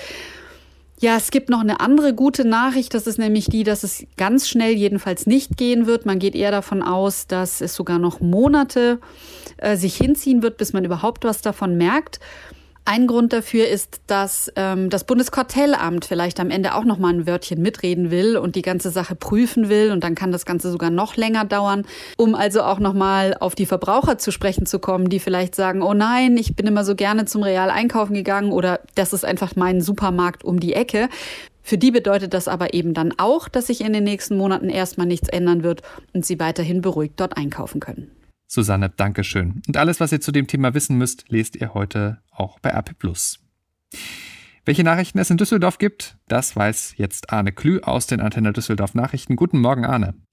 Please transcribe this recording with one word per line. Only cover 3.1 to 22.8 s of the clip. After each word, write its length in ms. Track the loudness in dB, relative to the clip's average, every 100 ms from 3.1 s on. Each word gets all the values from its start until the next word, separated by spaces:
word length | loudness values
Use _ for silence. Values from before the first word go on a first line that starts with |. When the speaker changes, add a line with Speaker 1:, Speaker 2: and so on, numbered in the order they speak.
| -2
Speaker 1:
nämlich 300 | 0 0 0
die, 140 | 0
dass 180 | 0 0
es 240 | -4 -8 -10 -4
ganz 320 | 2 2 2
schnell 240 | 2 2
jedenfalls 540 | 2 2 0 -2 -4 2
nicht 320 | 2 2 -2
gehen 280 | 0 2 4
wird. 200 | 2 0
Man 120 | 0
geht 160 | 0
eher 160 | 0 0
davon 320 | 0 -2 -4
aus, 440 | -2 0 0 -2 -4
dass 340 | -4 -2 -4
es 140 | -6
sogar 240 | -6 -2 0
noch 220 | 0 0
Monate, 760 | 2 4 6 4 2 2 2 0 -4 -20 -20 -20 -20 -6
äh, 180 | -2 0
sich 180 | 0
hinziehen 480 | 0 2 2 4 4
wird, 140 | 2 0
bis 160 | -2
man 140 | -2 -2
überhaupt 380 | -2 -2 -2
was 180 | -2 -2
davon 340 | -2 -2 0 2
merkt. 420 | 2 2 -2 -10 -18 -20 -20 -20 -20 _ -2
Ein 200 | 2 4
Grund 240 | 4 2
dafür 340 | 2 0 2 2
ist, 340 | 2 -4 -10 -2
dass, 460 | 0 0 -4 -6
ähm, 360 | -4 -2 0 0
das 120 | -2
Bundeskartellamt 1000 | 0 0 0 -2 -2 2 2 2 0 -2
vielleicht 340 | -2 -2 -2 -2
am 140 | -2
Ende 200 | -2 -2
auch 120 | 0
noch 140 | 0 2
mal 140 | 2
ein 140 | 2 0
Wörtchen 340 | -2 -2 -2
mitreden 520 | -2 0 -2 0 0
will 240 | 2 2 2
und 180 | 0
die 80 | -4
ganze 280 | -2 -2 -2
Sache 260 | -4 -4 -6
prüfen 520 | -2 2 2 2 2
will 220 | 4 4
und 140 | 2
dann 100 | -2
kann 160 | -2 -2
das 160 | -4 -4
Ganze 240 | -4 -2
sogar 200 | -2 0
noch 260 | 0 -2 -2
länger 280 | 0 0
dauern. 400 | 0 0 0 0 -4 -10 -8 0
Um 200 | 2 4
also 260 | 2 2
auch 160 | 2
noch 160 | 2